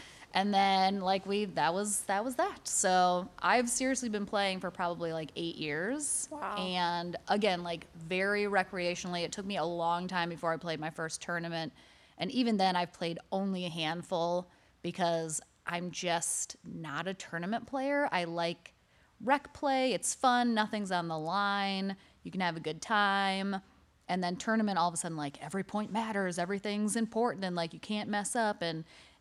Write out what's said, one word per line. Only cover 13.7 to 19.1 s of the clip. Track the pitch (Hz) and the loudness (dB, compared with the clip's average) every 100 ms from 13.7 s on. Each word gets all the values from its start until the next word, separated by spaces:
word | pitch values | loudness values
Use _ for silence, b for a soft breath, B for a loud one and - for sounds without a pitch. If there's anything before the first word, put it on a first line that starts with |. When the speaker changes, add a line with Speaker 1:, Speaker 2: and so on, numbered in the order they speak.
| 165 156 170 170 175 170 175 180 b b b | -2 -2 -2 -2 0 2 0 -4 b b b
Speaker 1:
because | 175 170 175 165 160 156 - _ - | -8 0 2 2 0 -6 -8 _ -6
I'm | 175 175 | -4 -4
just | - 180 170 - - - - | -4 0 0 0 -2 -4 -8
not | 170 165 156 143 175 | -12 -10 -6 -4 -4
a | |
tournament | 190 - 170 175 226 226 | -6 -6 -4 -2 -4 -4
player. | 269 269 285 285 | -4 0 2 2
I | 185 | 2
like | 170 170 170 175 - _ b b b | 0 0 -2 -2 -10 _ b b b